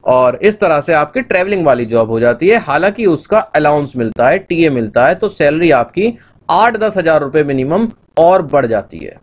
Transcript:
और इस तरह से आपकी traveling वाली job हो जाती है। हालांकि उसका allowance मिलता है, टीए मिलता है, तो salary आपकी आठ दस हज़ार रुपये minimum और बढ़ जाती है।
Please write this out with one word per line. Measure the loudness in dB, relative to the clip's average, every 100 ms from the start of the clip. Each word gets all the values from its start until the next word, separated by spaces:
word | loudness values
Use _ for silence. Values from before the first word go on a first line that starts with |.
और | 2 2 2 2
इस | -2 0
तरह | 0 0
से | 0
आपकी | 0 0 -6
traveling | -4 -2 -2 0 0
वाली | 0 0
job | 0 0
हो | 0
जाती | 0 2 2
है। | 0
हालांकि | 0 -2 -2 0 0
उसका | -2 0 -2
allowance | 0 0 0 0 -4 -6
मिलता | -6 0 0
है, | 0
टीए | -2 0 0
मिलता | 0 -2 2 2
है, | 0
तो | -4
salary | 0 0 2 2
आपकी | 2 0 -2 -4 -4 _ _ -2
आठ | 0 0 0
दस | -4 -2
हज़ार | 0 0
रुपये | 0 -2
minimum | 0 -2 -2 -2 -4 -8 _ 2
और | 4 4
बढ़ | 2 -2 0
जाती | -4 -6 -16
है। | -18 -20